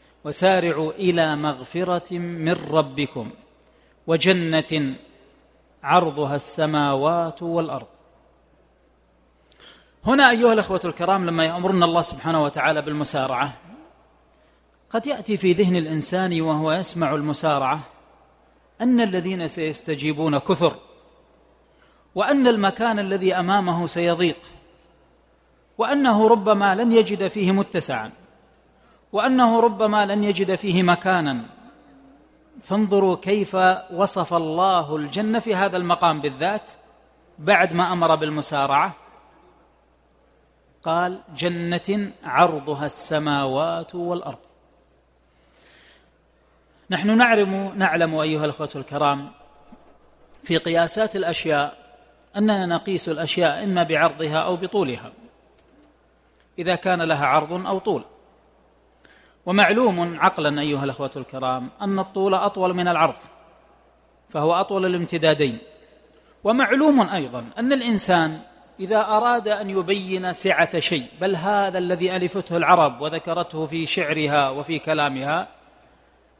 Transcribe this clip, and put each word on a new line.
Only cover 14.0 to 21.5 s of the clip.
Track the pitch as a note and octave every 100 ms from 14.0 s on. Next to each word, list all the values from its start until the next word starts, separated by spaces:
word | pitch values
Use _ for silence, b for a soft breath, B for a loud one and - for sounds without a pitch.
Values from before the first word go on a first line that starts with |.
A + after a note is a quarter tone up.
| _ _ _ _ b b _ _ _
قد | A#3 C#4
يأتي | C4+ G#3+ G3
في | F#3
ذهن | F3 G3 F3+
الإنسان | D#3 D#3 D3 F3+ F#3 E3+
وهو | D#3+ D3+ D#3
يسمع | E3 F3+ F3 E3 D3+
المسارعة | D3 D3 D#3+ C#3+ C3 D3+ C#3+ - _ _ _ _ _ _ _ -
أن | A#3+ A#3+
الذين | A3 F#3 F3 F#3+ D#3+
سيستجيبون | F3 D#3 D3 - D3 D3 D3 D#3+ C#3+
كثر، | - - E3 - - - _ _ _ _ _